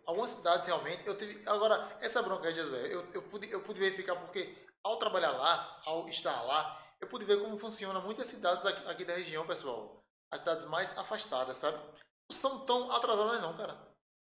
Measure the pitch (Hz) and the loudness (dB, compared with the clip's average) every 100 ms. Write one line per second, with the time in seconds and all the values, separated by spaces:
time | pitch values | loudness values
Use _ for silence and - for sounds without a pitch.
0 | - 175 - - 175 175 180 160 143 175 | -4 -2 0 0 4 4 4 0 -2 -4
1 | 208 196 208 - - 208 214 202 - - | -4 -6 -6 -8 0 2 4 4 2 -2
2 | - 240 202 185 165 165 156 127 131 180 | 4 4 4 0 0 -2 -2 -4 -2 -4
3 | 175 - - 208 220 202 - 190 190 190 | -4 -8 -8 -10 -6 -6 -6 2 2 2
4 | 185 175 175 196 170 - - _ 202 233 | -2 -2 -2 -6 -6 -10 -20 _ -2 0
5 | 220 185 160 127 147 165 - - 156 160 | 2 4 4 4 4 4 0 -8 -4 -2
6 | 170 156 170 131 120 151 147 - - _ | -2 -2 0 0 2 2 2 -6 -16 _
7 | 190 240 208 202 214 214 226 214 196 190 | -10 -4 4 4 4 -4 -4 -4 -2 -4
8 | 185 220 - 214 175 180 196 - 190 165 | -4 -4 -6 0 2 4 2 -2 -4 -6
9 | 175 175 175 156 165 165 139 113 104 - | -4 -4 -4 -4 -2 -4 -4 -6 -8 -16
10 | _ _ _ 147 175 160 151 160 185 - | _ _ _ -4 0 0 0 0 0 -2
11 | - 208 - 131 127 131 151 151 - - | -4 -6 -2 -2 -2 0 -2 -2 -8 -18
12 | - _ - - 269 269 - 247 190 240 | -20 _ 2 4 4 0 2 2 2 0
13 | - 208 214 233 165 170 196 - - _ | 4 4 4 2 -2 -6 -8 -10 -18 _
14 | _ _ _ | _ _ _